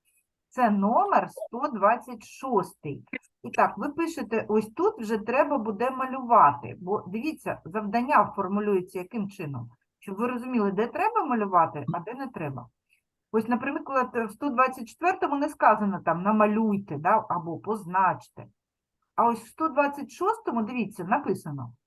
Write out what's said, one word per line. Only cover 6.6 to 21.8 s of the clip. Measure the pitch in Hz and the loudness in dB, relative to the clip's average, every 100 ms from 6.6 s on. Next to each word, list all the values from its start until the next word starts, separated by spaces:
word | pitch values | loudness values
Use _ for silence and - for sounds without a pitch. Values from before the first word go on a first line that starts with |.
| - - | -8 -12
бо, | 180 208 185 | -4 -4 -4
дивіться, | 214 311 - - - 160 | -6 -6 -6 -8 -8 -6
завдання | 202 208 233 254 277 208 - | -6 -2 -2 4 4 4 -2
формулюється | 185 202 208 190 180 185 | -2 -2 0 0 -2 -10
яким | 180 233 196 | -8 -8 -8
чином, | - 151 127 117 _ _ _ | -8 -8 -8 -10 _ _ _
щоб | - 196 | -12 -4
ви | 240 | -4
розуміли, | 247 254 247 202 | -4 -2 0 2
де | 185 233 | 0 -2
треба | 302 415 453 311 | 0 0 0 0
малювати, | 240 202 180 160 147 - | 0 2 4 4 0 -6
а | 170 | -6
де | 180 | -8
не | 247 262 | -10 -10
треба. | - 147 135 - _ _ _ _ _ _ | -8 -8 -8 -14 _ _ _ _ _ _
Ось, | 220 220 | -2 0
наприклад, | 240 277 311 311 269 233 | -2 -2 -6 -2 -2 0
в | 240 220 | -2 -6
сто | - 285 | -4 -2
двадцять | 240 262 247 226 | 2 0 0 -12
четвертому | - 339 381 330 277 | 0 0 2 -2 0
не | 302 | -2
сказано | - 269 214 202 185 - | 4 4 6 2 0 -2
там | 165 | 0
«намалюйте», | 196 214 214 214 220 196 - 156 | 2 4 4 4 2 0 -2 -2
да, | 170 226 - | 2 2 2
або | 170 165 156 | -6 -4 -8
«позначте». | 196 214 170 185 185 135 - - 120 _ _ _ _ _ _ - | -6 -8 -2 2 2 0 -8 -20 -20 _ _ _ _ _ _ 0
А | 233 | 2
ось | 226 | 0
в | - | -8
сто | - 320 | -4 0
двадцять | 254 285 285 226 | 2 0 -2 -12
шостому, | - 370 453 - 233 | -2 -2 0 -2 -2
дивіться, | 214 254 208 - | -2 -4 -6 -6
написано | 170 277 269 - 156 139 120 - | -2 -2 0 -4 -6 -8 -10 -14